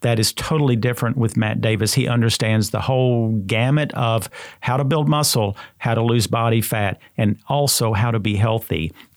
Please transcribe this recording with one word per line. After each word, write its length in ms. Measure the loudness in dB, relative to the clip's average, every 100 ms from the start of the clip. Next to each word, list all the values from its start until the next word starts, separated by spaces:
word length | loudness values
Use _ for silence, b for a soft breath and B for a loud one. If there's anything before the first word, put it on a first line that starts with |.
That 180 | 0 0
is 140 | 0
totally 420 | -4 -4 0 2 2
different 420 | 0 -2 -2 0
with 200 | 0 0
Matt 240 | -2 0
Davis. 320 | 0 0 0
He 140 | 0 0
understands 600 | 2 0 0 0 2 0
the 120 | -4
whole 500 | -2 0 2 2 0 -2 -2
gamut 460 | 0 2 2 0
of 360 | -2 0 0 -2 B B B
how 180 | -4 0
to 60 |
build 240 | 0 0 2
muscle, 500 | 2 2 0 0 -4 B B
how 180 | -2 0
to 60 |
lose 260 | 2 2 2
body 340 | 0 2 0
fat, 380 | 0 -2 -2 -4 B -2
and 200 | -2 -2 -2
also 460 | 0 0 0 0
how 180 | 0 0
to 80 | 0
be 160 | -2 0
healthy. 560 | 2 0 -2 -4 -4 -8 B